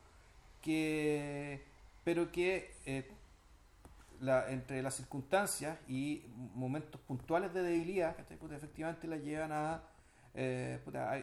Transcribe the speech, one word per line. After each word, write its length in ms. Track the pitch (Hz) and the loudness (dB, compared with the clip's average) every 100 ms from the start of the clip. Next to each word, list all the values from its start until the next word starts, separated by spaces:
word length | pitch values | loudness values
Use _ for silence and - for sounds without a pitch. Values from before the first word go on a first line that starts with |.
| - - - - - - | -20 -20 -20 -20 -20 -8
que, 1040 | 160 156 156 156 151 147 143 143 147 139 - - - - | 0 4 4 4 4 2 0 -4 -4 -6 -10 -20 -20 -4
pero 300 | 170 170 165 | 2 2 2
que, 420 | 175 180 185 - - 139 | 4 4 4 -2 -10 -2
eh, 220 | 135 127 - - - - - - - - - - - | -2 -2 -12 -18 -20 -20 -20 -20 -20 -20 -20 -20 -4
la, 300 | 131 131 101 | 4 4 4
entre 320 | 131 123 131 | -2 -2 -2
las 120 | 131 | -2
circunstancias 840 | - 127 143 131 190 202 - 143 160 - | -2 -6 -8 2 2 4 0 -2 -4 -4
y 380 | 131 147 147 120 117 117 | -2 -2 -2 -6 -12 -10
momentos 460 | 113 127 151 - 135 | -4 -2 -2 -4 -14
puntuales 540 | - 127 - 165 196 | -6 -6 2 2 2
de 80 | 185 | 0
debilidad, 540 | 175 170 165 190 160 160 | 4 2 2 2 2 0
¿cachai? 200 | - 165 | -12 -12
Puta, 200 | 156 143 | -10 -10
efectivamente 500 | 151 - 160 165 165 | -10 -4 -4 -4 -4
la 100 | 156 | -4
llevan 360 | 143 156 156 | -2 -2 0
a, 300 | 151 156 160 - - - - - | 0 0 -2 -6 -20 -20 -20 -12
eh, 460 | - 131 127 127 127 | -2 0 0 -2 -4
puta, 260 | - 143 117 | -4 -2 0
a, 20 | |
a 60 | 135 | 0